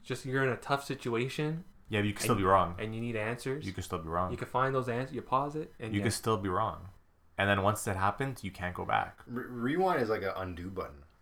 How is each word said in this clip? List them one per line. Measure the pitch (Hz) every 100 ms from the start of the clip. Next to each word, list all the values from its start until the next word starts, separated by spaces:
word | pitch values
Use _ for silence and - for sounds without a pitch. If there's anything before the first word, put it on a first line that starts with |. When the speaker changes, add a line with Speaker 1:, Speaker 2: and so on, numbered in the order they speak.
Speaker 1:
Just | - 123 135
you're | 135
in | 135
a | 113
tough | - 139 -
situation. | 131 123 113 131 - 151 165 - - -
Speaker 2:
Yeah, | 107
but | 104
you |
can | 101
still | - 107
Speaker 1:
and, |
Speaker 2:
be | 95
wrong. | 95 87 90
Speaker 1:
and | 107
you | 113
need | 117 113
answers. | 107 123 135 143 98
Speaker 2:
You |
can | 92
still | 90 87
be | 80
wrong. | 85 90
Speaker 1:
You | 90
can | -
find | 123 135 131
those | 120
answers. | 117 131 123
You |
pause | - 131 147 151
it, | 160 -
and | 110
Speaker 2:
You | 101
Speaker 1:
yeah. | 104
Speaker 2:
can |
still | - 214 220
be | 98
wrong. | 90 107 82 92 - _ _ - -
And | 98
then | 98
once | 98 104 -
that | 92
happens, | 98 - 135 123
you | 95
can't | - 90 90
go | 90
back. | 107 - - -
Speaker 3:
Re-, | 120 -
rewind | 123 120 165 185 160
is | 110
like | 107
an | 95 92
undo | 92 85 90
button. | 92 78 71 - _